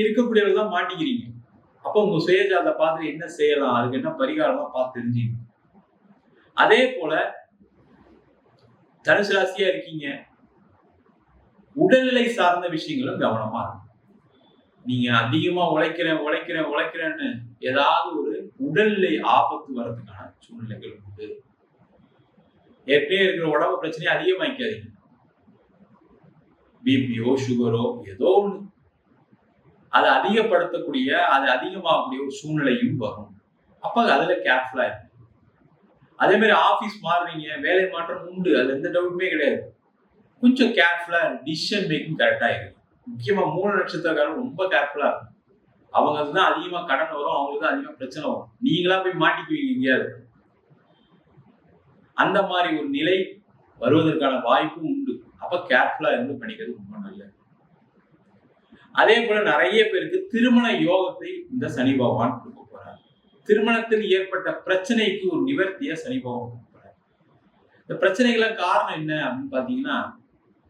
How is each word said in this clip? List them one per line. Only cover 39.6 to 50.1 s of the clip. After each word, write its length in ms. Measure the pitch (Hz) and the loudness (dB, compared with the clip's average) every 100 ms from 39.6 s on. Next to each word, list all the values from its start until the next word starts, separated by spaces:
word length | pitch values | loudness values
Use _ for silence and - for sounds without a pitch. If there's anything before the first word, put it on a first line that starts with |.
| - - _ _ _ _ _ _ | -4 -18 _ _ _ _ _ _
கொஞ்சம் 300 | 247 254 220 - | 4 6 4 4
கேர்ஃபுல்லா 420 | 170 170 170 170 | 4 2 -2 0
இருக்கு, 200 | 160 123 151 | 0 -2 -6
டிசிஷன் 400 | 160 - 208 170 | -6 -4 -4 -2
மேக்கிங் 300 | 156 - 156 | -2 -4 0
கரெக்டா 260 | 113 110 117 | 2 2 0
இருக்கு. 200 | - - - _ _ - | -2 -8 -18 _ _ -16
முக்கியமா 300 | 233 208 190 165 160 | -6 -2 0 0 0
மூல 120 | 202 196 | 0 0
நட்சத்திரக்காரங்க 640 | 170 165 165 151 147 147 | -2 -2 -2 0 0 -2
ரொம்ப 180 | - 170 185 | -6 -2 0
கேர்ஃபுல்லா 340 | 151 - 151 135 | 0 0 0 -2
இருக்கு. 180 | - - - _ _ _ _ _ 107 | -2 -8 -20 _ _ _ _ _ 2
அவங்க 260 | 120 151 147 175 | 2 2 0 2
தான் 120 | 170 | 2
அதிகமா 280 | 151 180 175 135 | 2 -4 -6 -2
கடன் 260 | 139 160 151 | -2 -2 -4
வரும், 180 | 143 143 | -2 -2
அவங்களுக்கு 280 | 139 143 | -2 -2
தான் 100 | 156 | -2
அதிகமா 240 | 139 139 - | -2 -4 -12
பிரச்சனை 240 | 131 156 143 | -12 -8 -6
வரும். 180 | 120 - - 131 | -6 -8 -4 0
நீங்களா 300 | 165 180 190 | 2 2 2
போய் 180 | 185 165 | 0 2
மாட்டிக்குவீங்க 500 | 165 170 160 151 135 127 | 2 2 -2 -4 -2 0
எங்கேயாவது. 340 | 131 123 - | 2 2 0